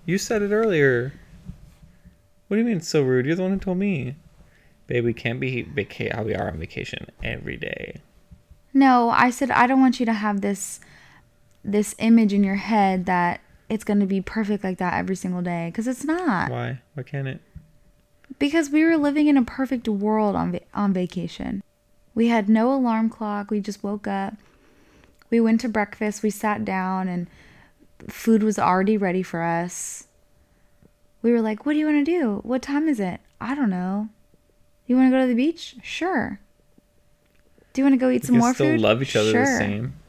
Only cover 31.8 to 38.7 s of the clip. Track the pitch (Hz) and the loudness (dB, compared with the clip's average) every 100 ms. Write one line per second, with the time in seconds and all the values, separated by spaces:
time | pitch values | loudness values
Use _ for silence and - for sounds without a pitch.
31.8 | 302 294 285 349 247 202 220 254 254 285 | 2 2 2 0 0 -2 -4 -4 -2 -2
32.8 | 320 247 185 - _ _ 220 285 240 185 | 0 0 -4 -6 _ _ -8 -2 -2 -2
33.8 | 180 202 214 _ _ _ _ _ _ _ | -4 -4 -6 _ _ _ _ _ _ _
34.8 | - 254 262 262 254 233 285 330 - 240 | 0 4 6 4 2 2 0 -2 -12 -16
35.8 | - - 339 330 - 202 _ _ _ _ | -12 -6 -2 -2 -4 -8 _ _ _ _
36.8 | _ _ _ _ _ _ _ _ _ - | _ _ _ _ _ _ _ _ _ 2
37.8 | 277 269 254 254 240 240 233 254 - | 4 4 4 0 2 4 4 2 2